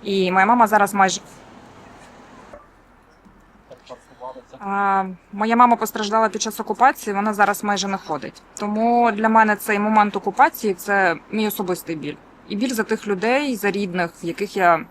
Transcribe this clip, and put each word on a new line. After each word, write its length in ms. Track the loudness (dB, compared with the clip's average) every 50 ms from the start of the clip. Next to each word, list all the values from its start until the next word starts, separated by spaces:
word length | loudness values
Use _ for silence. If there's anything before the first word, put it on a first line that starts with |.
| -6
І 280 | -4 -2 0 0 2
моя 140 | 2 4 4
мама 220 | 6 6 6 4 4
зараз 260 | 6 4 2 2 4
майже, 280 | 2 2 2 2 -4 -10 -14 -20 -20 -20 -20 -20 -20 -20 -20 -20 -20 -20 -20 -20 -20 -20 -20 -20 -20 -20 -20 -20 -20 -20 -20 -20 -20 -20 _ _ _ _ _ _ _ _ _ _ _ _ -20 _ _ _ _ _ _ _ _ -20 -20 _ -20 -20 -20 _ _ -20 _ -16 -16 -16 -16 -20 _ -20 -12
а, 460 | -8 -6 -4 -2 0 2 2 0 0 -2 -6 -14 _ _ -6
моя 220 | -4 -2 0 4
мама 200 | 6 6 6 6
постраждала 540 | 2 -2 -6 -6 -6 -6 -2 0 2 0 0
під 120 | 0 -4
час 180 | -6 -6 -8 -8
окупації, 540 | -6 -6 0 4 4 2 2 2 -6 -6 -4
вона 200 | -2 -2 -2 0
зараз 300 | 0 0 0 0 -2 -2
майже 240 | -4 -4 -2 -4 -4
не 100 | -6 -8
ходить. 440 | -6 -8 -8 -8 -8 -12 -16 -16 _ _ _ -10
Тому 520 | -8 -6 -4 -2 0 2 2 2 2 2
для 180 | 0 0 0 2
мене 260 | 4 4 4 4 2
цей 240 | -2 -2 -2 -2 0
момент 360 | 0 2 2 2 2 2 0
окупації — 580 | -4 -6 -6 2 4 2 2 2 -2 -4 -4 -4 -4
це 380 | -4 -2 0 2 2 2 0 -2 -8 -8
мій 160 | -6 -4 -4 -4
особистий 480 | -4 -6 -4 -4 -4 -6 -6 -10 -10
біль. 200 | -10 -8 -12 -12 -12 _ -20 _ _ -14 -10
І 60 | -6
біль 180 | -4 -4 -4 -2
за 100 | -4 -2
тих 240 | -2 -4 -6 -2 -6
людей, 480 | -4 -2 0 0 0 0 0 -2 -6
за 160 | -2 -2 -2
рідних, 400 | -2 -2 -4 -4 -4 -4 -4 -4 -6 -10
яких 360 | -10 -8 -6 -6 -8 -6 -4 2
я 280 | 4 4 4 2 0 -10